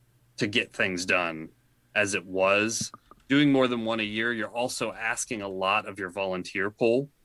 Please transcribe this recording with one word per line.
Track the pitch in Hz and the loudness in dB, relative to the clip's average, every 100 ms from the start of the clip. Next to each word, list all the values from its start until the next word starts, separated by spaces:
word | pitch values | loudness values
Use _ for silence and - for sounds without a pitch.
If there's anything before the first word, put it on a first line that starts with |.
| _ _ _ - | _ _ _ -4
to | 107 | -2
get | 110 - | 0 -2
things | - 101 90 | -2 0 0
done | 92 90 85 80 80 _ _ _ _ 107 | 0 0 0 -4 -12 _ _ _ _ -2
as | 104 | 0
it | 98 | -2
was. | 92 92 95 101 110 113 - - _ - - | -4 2 4 4 2 -2 -6 -12 _ -12 0
Doing | 139 147 | 4 6
more | 135 127 | 6 4
than | 120 | 0
one | 110 113 | -2 -2
a | |
year, | 107 107 117 | -2 -2 -2
you're | 113 104 | -2 -4
also | 120 123 - 113 | -4 -4 -2 -6
asking | 98 113 123 - 110 | -4 -4 -4 -4 -6
a | 98 | -6
lot | 95 95 107 104 | -2 0 0 -2
of | 98 | -8
your | 92 | -8
volunteer | 98 95 90 90 98 101 | -4 -2 -4 -4 -2 -2
pool, | - 117 123 143 _ | 2 2 2 0 _